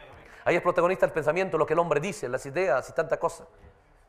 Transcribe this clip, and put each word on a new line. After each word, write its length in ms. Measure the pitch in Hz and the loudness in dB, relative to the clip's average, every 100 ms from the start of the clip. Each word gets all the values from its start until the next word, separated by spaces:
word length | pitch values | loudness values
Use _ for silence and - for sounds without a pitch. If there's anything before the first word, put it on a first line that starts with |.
| - - - - - | -20 -20 -20 -6 0
Ahí 100 | 170 | 2
es 60 | |
protagonista 440 | 180 180 170 185 180 | 2 2 2 2 0
el 60 | |
pensamiento, 460 | 165 143 170 190 156 | 0 0 0 0 0
lo 80 | 147 | 2
que 80 | |
el 60 | 160 | 2
hombre 200 | 170 147 | 2 0
dice, 300 | 190 - 127 | -2 -6 -6
las 160 | 127 139 | -6 -4
ideas 420 | 147 185 135 - | -2 0 0 -2
y 40 | |
tanta 240 | 143 156 151 | -4 -2 -2
cosa. 280 | 165 - - - - _ _ _ | -2 -4 -18 -20 -20 _ _ _